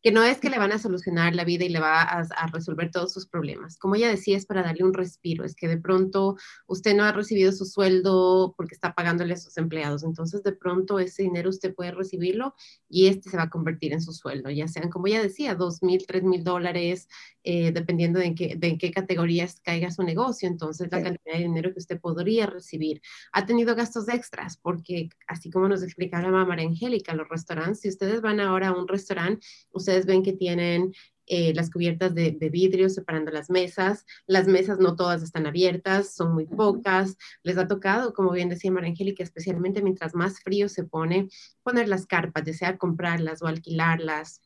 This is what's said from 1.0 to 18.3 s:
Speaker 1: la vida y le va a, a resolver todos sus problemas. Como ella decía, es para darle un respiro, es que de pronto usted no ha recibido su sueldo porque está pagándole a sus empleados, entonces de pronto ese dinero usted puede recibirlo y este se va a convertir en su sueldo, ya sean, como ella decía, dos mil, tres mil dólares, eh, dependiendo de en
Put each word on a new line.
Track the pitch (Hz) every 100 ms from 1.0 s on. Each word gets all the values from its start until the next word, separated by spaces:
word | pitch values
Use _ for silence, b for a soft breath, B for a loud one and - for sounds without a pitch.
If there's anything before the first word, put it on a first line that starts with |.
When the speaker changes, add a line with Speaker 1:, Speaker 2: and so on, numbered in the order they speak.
| 180 170 170 170
Speaker 1:
la |
vida | 170 175
y | 180
le | 165
va | 156 160
a, | 165 175
a | 165 - 165
resolver | 165 170 170 170
todos | 175 185
sus | 190 185
problemas. | 170 147 - 170 165
Como | 190
ella | 208 233
decía, | 202 196 196
es | 196
para | 190
darle | 170 165
un | 185
respiro, | 185 180 - 175 165
es | -
que | 151 170
de | 165
pronto | 170 185 190 196 196 190 B B _
usted | 190 214 202
no |
ha | 214
recibido | 208 208 208 190
su | 190 190
sueldo | - 190 185 190 185 185 185 185 -
porque | 165
está | - 175
pagándole | 170 170 170 175
a | 175
sus | - -
empleados, | 165 156 147 147
entonces | 160 160 165 202
de | 202
pronto | 190 185 180 185 202
ese | 185 -
dinero | 190 175 180
usted | 190 185
puede | 185 175
recibirlo | 175 190 180 180 208 269 B B B _
y | 170 190
este | 196 190
se | 175
va |
a | 160
convertir | 165 160 165 151
en | 156
su | 165
sueldo, | 165 - 135 131
ya | 143 160
sean, | 165 170
como | 180 190
ella | 220
decía, | 202 196 285
dos | 175 180 170
mil, | 185 185
tres | 185 185
mil | 185 180
dólares, | 170 180 175 175 170 185 - B B B
eh, | - 175 165
dependiendo | 165 165 170 170 175
de |
en | 180